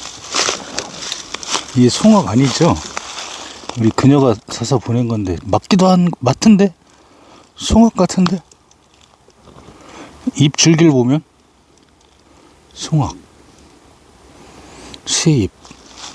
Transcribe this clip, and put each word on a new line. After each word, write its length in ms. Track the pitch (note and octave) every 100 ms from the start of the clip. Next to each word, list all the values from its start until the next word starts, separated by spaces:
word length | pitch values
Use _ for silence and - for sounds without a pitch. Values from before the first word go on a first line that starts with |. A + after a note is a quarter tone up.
| - - - B1 B1+ B1+ - B1+ - - - - - - - - - B2+
이게 100 | B2
송악 400 | - G#3+ G#3 G#2
아니죠? 480 | A2+ C3+ - D#3+ E2 - - - - - - - - - A#2
우리 120 | A2
그녀가 460 | - C3 C#3+ C3+ G#2+ -
사서 300 | - A2+ B2+
보낸 320 | - A#2 A#2
건데. 260 | A2 F#2+ E2
맞기도 440 | G2+ G#2 - F#3+ F#3
한, 220 | F3+ F3 -
맞던데? 540 | - - A3+ G3 G3 - _ _ _ _ _ - _ -
송악 380 | - A3 A3+ -
같은데? 460 | F3 - F3 F3+ _ _ _ _ _ _ _ _ _ _ - - - - - - - - - -
잎 200 | D3 -
줄기를 340 | D#3+ E3 E3+
보면 300 | C3 A#2+ D3+ - _ _ _ _ _ _ _ _ _ _ _ _ _ _
송악. 420 | - - D#3 F#2+ - - _ _ _ - _ _ _ _ _ - - - - - - - - -
새잎. 460 | - D#3+ C#3+ F#2 _ - - - - -